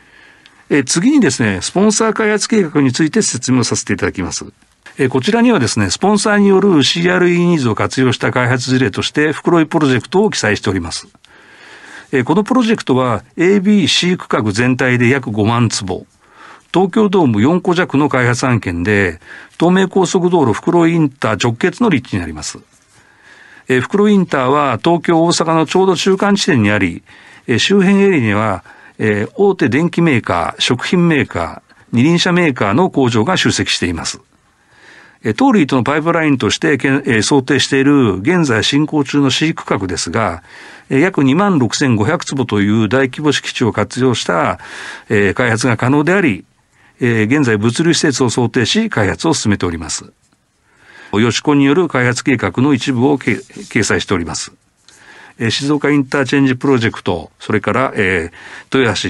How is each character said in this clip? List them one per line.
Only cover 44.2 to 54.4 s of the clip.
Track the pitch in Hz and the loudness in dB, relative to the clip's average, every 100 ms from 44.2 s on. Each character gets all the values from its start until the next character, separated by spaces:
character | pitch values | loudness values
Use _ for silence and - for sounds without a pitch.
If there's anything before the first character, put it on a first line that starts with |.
た、 | - 170 123 87 - - - - - | -2 -2 -2 -4 -10 -16 -16 -16 -4
え | 104 101 | 0 0
ー、 | |
開 | 87 123 | 0 -2
発 | 113 131 | 0 0
が | 113 | 0
可 | 127 | 0
能 | 147 | 2
で | 156 | 2
あ | 196 | 2
り、 | 160 90 - _ _ _ _ _ | 0 -2 -10 _ _ _ _ _
え | 123 113 | -2 0
ー、 | 107 | 0
現 | 151 | 2
在 | 123 104 | 2 0
物 | 117 120 | 0 0
流 | 165 | 0
施 | 156 | 2
設 | 165 127 | 0 0
を | 127 | 0
想 | 131 117 | 0 0
定 | 131 110 | 0 0
し、 | 214 226 | 0 -2
開 | - 95 | -2 -2
発 | 87 165 | -2 -2
を | |
進 | 151 110 | 0 0
め | 98 | -2
て | 87 | -2
お | |
り | 82 | -6
ま | 82 | -8
す。 | - - _ _ _ _ _ _ _ - - - | -10 -12 _ _ _ _ _ _ _ -20 -20 -6
よ | 107 120 | 0 0
し | - | 0
こ | 151 143 | 0 2
に | 139 | 4
よ | |
る | 156 165 | 2 0
開 | 131 123 | 0 -2
発 | 120 | -2
計 | 147 127 | -2 -2
画 | 98 123 | -2 0
の | 143 | 0
一 | 131 143 | 0 0
部 | 120 139 | 0 0
を | 139 | 0
け-、 | - | -2
掲 | 98 - - 196 120 | -4 -8 -18 -6 -4
載 | 101 92 | -2 -2
し | - | -2
て | |
お | 85 | -4
り | 85 | -4
ま | |
す。 | - | -10